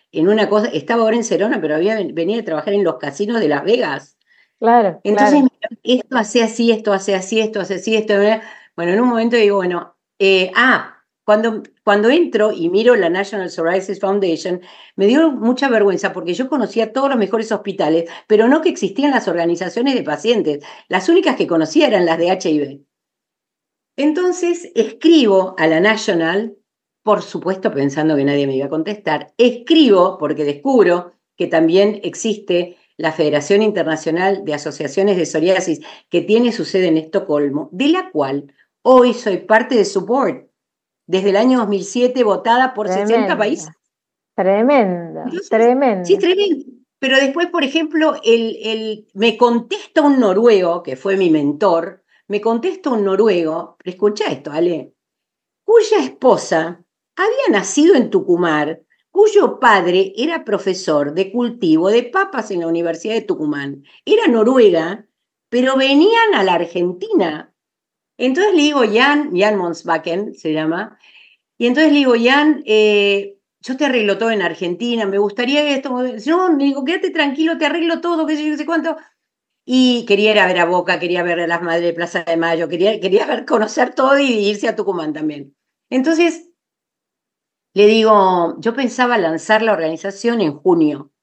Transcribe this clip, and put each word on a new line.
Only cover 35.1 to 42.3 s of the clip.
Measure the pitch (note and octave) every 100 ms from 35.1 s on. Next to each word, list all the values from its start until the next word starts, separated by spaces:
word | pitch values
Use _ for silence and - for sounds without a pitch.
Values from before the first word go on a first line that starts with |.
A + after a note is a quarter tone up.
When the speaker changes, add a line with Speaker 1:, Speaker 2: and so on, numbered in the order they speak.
| F#3
Speaker 1:
de |
Psoriasis, | D#3 D#3+ E3+ F#3+ F3+ D3+ - - _
que | E3+
tiene | - A3 A#3+
su | G#3+ D#3+
sede | F#3+ F#3
en | D#3+
Estocolmo, | D#3 D#3 - D3 C#3+ C#3 -
de | F3+ C#4+
la | F4+ -
cual | - C3+ C#3 C#3 _ _ _
hoy | - B3+ B3
soy | A3+ A3 F3+
parte | - G#3+ A#3
de | B3 F#3+
su | G3
board, | F3 B3+ A3 B2+ - _ _ _ _ _ -
desde | F3+ G3+
el | G3
año | A#3+ B3+
dos | G#3
mil | G3+
siete, | F3 B3 B3 B3+
votada | A3